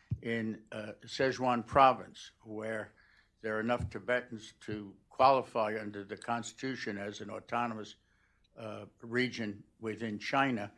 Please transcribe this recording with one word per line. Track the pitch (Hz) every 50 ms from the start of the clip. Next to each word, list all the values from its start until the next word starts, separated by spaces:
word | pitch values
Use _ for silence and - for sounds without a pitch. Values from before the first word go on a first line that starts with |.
| _ _ - -
in, | - 117 117 113 110 110 104 - - -
uh, | - 110 107 107 104 - -
Sichuan | 113 - - 135 131 123 123 131 127 123 120 107
province, | - - 143 135 131 123 104 90 - - - - - - _
where | - 110 107 107 107 110 113 107 104 - - - - _ _ - _ _ _ _
there | - 110 107
are | 110
enough | 110 120 123 117 - -
Tibetans | - 113 92 113 123 123 120 - 117 107 - - - _ -
to | - 107 107 104 98 95 - _ _
qualify | - - 135 135 135 131 113 - - 120 107 107 110 110
under | 107 104 101 101 98
the | 98 104
constitution | 92 - 120 117 117 120 - - - - 135 131 - - 117 101 101
as | 101 107 101 -
an | 107 98
autonomous, | 98 92 - - 120 120 120 117 110 110 101 - - - _ _ _ _ _ _ _ _ _ _ _
uh, | 113 117 107 104 104 104 - - _
region | - 117 113 123 127 123 120 117 110 104 101 104 - - _ _
within | 113 110 107 98 117 113 107 104
China. | - - 139 135 135 135 123 104 101 104 -